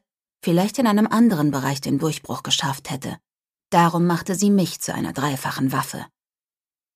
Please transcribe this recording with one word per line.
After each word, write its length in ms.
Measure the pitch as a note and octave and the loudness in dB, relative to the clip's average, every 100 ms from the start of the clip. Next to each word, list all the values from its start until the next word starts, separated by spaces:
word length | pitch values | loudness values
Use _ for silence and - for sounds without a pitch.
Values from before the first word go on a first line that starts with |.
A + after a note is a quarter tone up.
| - _ _ _ | -8 _ _ _
vielleicht 360 | - E3+ G3+ - | 0 2 2 0
in 80 | A#3+ | 2
einem 200 | G#3 A3 | 4 2
anderen 440 | G#3+ A#3 E3+ D3 | 4 4 4 2
Bereich 300 | C#3 C3+ C#3 | 0 -2 -4
den 180 | - C3+ | -2 -2
Durchbruch 440 | D#3+ D3 - A#2 | -2 -4 -8 -10
geschafft 480 | - - D3 C3+ - | -4 -2 -2 -6 -8
hätte. 280 | C3 A2+ - _ _ _ _ _ | -8 -8 -12 _ _ _ _ _
Darum 360 | F3+ E3+ E3+ F3 | 2 4 4 2
machte 280 | E3+ - | 0 -2
sie 160 | F3 G3+ | 0 2
mich 300 | G3+ E3+ - | 2 2 -4
zu 140 | - | -8
einer 180 | - - | -6 -6
dreifachen 600 | - C#3+ C3+ - - C3+ | -4 -4 -4 -6 -4 -2
Waffe. 340 | C3+ C3+ C#3 C3+ _ _ _ _ _ _ _ _ | -2 -6 -10 -14 _ _ _ _ _ _ _ _